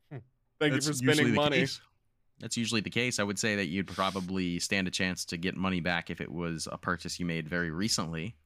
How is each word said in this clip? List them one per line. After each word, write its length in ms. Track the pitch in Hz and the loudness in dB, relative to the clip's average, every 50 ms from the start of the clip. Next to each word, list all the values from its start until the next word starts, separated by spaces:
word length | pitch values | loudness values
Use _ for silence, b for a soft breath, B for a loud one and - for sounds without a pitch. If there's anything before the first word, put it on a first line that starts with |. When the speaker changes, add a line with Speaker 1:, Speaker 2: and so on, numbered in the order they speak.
| _ _ | _ _
Speaker 1:
Hmm. 80 | 151 123 - _ _ _ _ _ _ - | -14 -14 -14 _ _ _ _ _ _ 2
Speaker 2:
Thank 140 | 151 151 | 2 4
Speaker 3:
That's 140 | 135 143 139 | 4 4 2
Speaker 2:
you 60 | 156 147 | 0 0
for 20 | 127 123 | 2 4
Speaker 3:
usually 100 | 143 151 | 4 6
Speaker 2:
spending 200 | 151 151 120 113 | 6 6 6 6
Speaker 3:
the 20 | |
Speaker 2:
money. 200 | - 147 147 143 127 | 6 4 4 4 4
Speaker 3:
case. 220 | - 139 - - - _ _ _ _ _ _ _ _ _ _ - | 2 0 -2 -8 -12 _ _ _ _ _ _ _ _ _ _ -16
That's 160 | - 101 - | -10 -6 -2
usually 240 | 117 117 107 117 110 | -2 0 2 0 0
the 100 | 92 95 | 0 0
case. 280 | - 117 120 123 120 - | 0 0 2 2 0 0
I 40 | |
would 160 | 104 101 101 - | 0 0 0 0
say 180 | - 113 104 | 0 0 2
that 100 | 101 98 | 2 0
you'd 200 | 76 82 98 92 | 0 0 0 -2
probably 720 | - 92 95 95 95 92 98 92 87 95 95 92 87 87 85 | -2 0 0 0 0 0 -2 -4 -2 -2 -2 0 0 0 -2
stand 300 | - - 104 98 92 90 | -2 0 0 0 0 0
a 20 | |
chance 340 | - - 95 92 90 - - | 0 0 0 -2 -2 -4 -6
to 100 | - - | -6 -6
get 180 | 87 85 92 - | -4 -2 -2 -2
money 240 | - 92 95 92 90 | 0 0 0 0 0
back 300 | 80 90 87 85 - - | 0 0 0 0 -2 -4
if 100 | 85 - | -6 -8
it 120 | - - | -8 -6
was 340 | - 85 85 85 82 78 - - | -6 -4 -4 -4 -4 -4 -6 -8
a 60 | - - | -8 -4
purchase 420 | - 87 87 82 - 85 - - | -2 -2 -2 -2 -4 -6 -6 -4
you 60 | 90 | -2
made 200 | 87 82 82 80 78 | -2 -2 -4 -4 -2
very 220 | 87 87 87 82 | -2 -2 -2 -2
recently 640 | 76 85 101 110 - - 95 82 82 80 80 113 - _ _ | -2 -2 0 0 0 0 -2 -2 -4 -6 -6 -6 -10 _ _